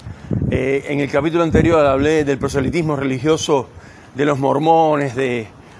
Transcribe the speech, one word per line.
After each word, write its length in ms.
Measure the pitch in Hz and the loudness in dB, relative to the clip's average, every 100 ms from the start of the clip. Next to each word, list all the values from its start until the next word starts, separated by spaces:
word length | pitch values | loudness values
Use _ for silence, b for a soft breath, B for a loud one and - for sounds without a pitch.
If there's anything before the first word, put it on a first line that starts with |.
| B B B - - | B B B -4 -2
Eh, 360 | 127 131 139 143 | -2 0 -2 -2
en 120 | 143 | -4
el 100 | 139 | 0
capítulo 320 | 143 156 165 | 0 0 0
anterior 420 | 165 160 165 165 | 2 2 4 4
hablé 400 | 143 135 147 156 | 4 2 2 2
del 140 | 143 131 | 0 -2
proselitismo 580 | 135 143 135 160 156 143 | -2 -2 -2 -2 -2 -2
religioso 720 | 135 131 147 160 - 143 113 B B B B | -2 -2 0 0 0 -2 -2 B B B B
de 100 | 120 | -2
los 140 | 147 135 | 0 0
mormones, 760 | 135 135 160 165 156 151 143 | 0 2 2 2 2 0 -2
de, 320 | 120 135 120 104 - B | -4 -4 -4 -6 -14 B